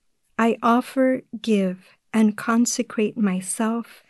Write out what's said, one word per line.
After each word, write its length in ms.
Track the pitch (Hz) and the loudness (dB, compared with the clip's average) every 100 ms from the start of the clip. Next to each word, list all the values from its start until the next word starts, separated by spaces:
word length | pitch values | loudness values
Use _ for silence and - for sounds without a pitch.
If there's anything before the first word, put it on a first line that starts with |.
| _ _ _ - | _ _ _ -2
I 180 | 226 - | 0 0
offer, 600 | 226 233 240 269 262 262 - 226 | 2 2 0 0 0 0 -6 -8
give, 540 | - 208 190 185 - _ _ | -2 0 0 -4 -14 _ _
and 220 | 220 214 208 | 2 2 2
consecrate 840 | - 233 240 - 233 - 214 - | -2 0 0 -2 -6 -2 -2 0
myself 840 | 202 185 185 - 220 233 226 - | 0 0 -4 -4 -2 -4 -8 -16